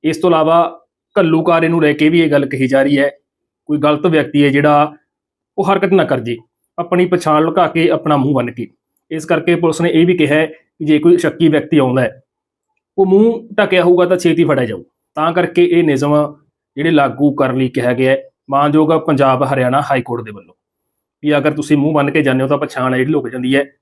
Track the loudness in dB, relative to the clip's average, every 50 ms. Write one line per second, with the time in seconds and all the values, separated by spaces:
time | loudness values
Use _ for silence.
0 | -2 -4 -4 0 0 0 2 2 2 2 2 2 0 -2 -6 -16 _ _ _ _
1 | _ _ _ 0 0 2 0 0 0 0 0 2 0 0 0 2 2 0 2 2
2 | 0 2 2 2 2 2 0 0 0 -2 -4 -4 -2 0 2 0 2 2 2 0
3 | 0 -2 -4 _ _ _ _ _ _ _ _ _ _ -6 -4 -2 0 0 0 0
4 | 0 0 0 0 -2 0 0 0 2 2 2 2 2 2 2 2 0 -2 -4 _
5 | _ _ _ _ _ _ _ _ _ _ _ -4 -2 -2 0 0 0 0 2 0
6 | 2 0 -2 -4 -4 -8 -8 -10 -12 _ _ _ _ _ _ -12 -6 -4 0 0
7 | 0 0 -2 -2 0 0 0 2 0 0 0 0 0 0 0 -2 0 0 -2 -2
8 | -2 -2 0 0 0 0 -2 -2 -4 -6 -8 -12 -14 -14 _ _ _ _ _ _
9 | _ _ -12 -12 -4 -4 -4 -2 0 -2 0 0 0 -2 0 0 -2 0 2 2
10 | 2 2 2 0 2 2 2 0 0 -2 -6 _ _ _ _ _ -2 0 0 2
11 | 4 2 2 4 0 -4 -2 0 2 2 2 0 -2 0 0 0 0 2 0 -2
12 | -2 -2 -6 -12 _ _ _ _ _ _ _ _ _ _ _ _ _ _ _ -2
13 | 0 2 4 4 4 2 0 -2 -10 -6 -2 -2 0 2 2 2 4 4 4 4
14 | 4 2 0 0 0 0 2 2 2 2 2 -2 -2 -4 -6 -12 -12 _ _ _
15 | _ _ _ -4 -4 -2 0 -2 -4 0 2 0 2 2 2 2 2 2 0 0
16 | 0 0 2 0 0 -2 -6 _ _ _ _ _ _ _ _ -4 -2 0 2 2
17 | 2 0 0 0 -2 0 0 0 -2 -2 0 -2 -2 -2 -2 -2 -2 -2 0 0
18 | 2 0 0 -2 -4 -14 _ _ _ -4 -2 0 0 2 2 2 2 2 0 -2
19 | 0 -2 0 2 2 2 2 0 -2 -2 -2 -2 0 0 0 -2 -2 -2 -4 -4
20 | -4 -6 -10 -10 -10 -12 -18 -20 -20 _ _ _ _ _ _ _ _ _ _ _
21 | _ _ _ _ -2 0 0 0 0 -2 -4 -4 -2 0 0 0 2 0 0 0
22 | 0 0 0 0 0 0 0 -2 0 -2 -2 -2 -4 -6 -6 -4 -4 -2 0 0
23 | 0 0 0 -2 -4 -4 -8 -6 -4 0 0 0 0 -2 _ _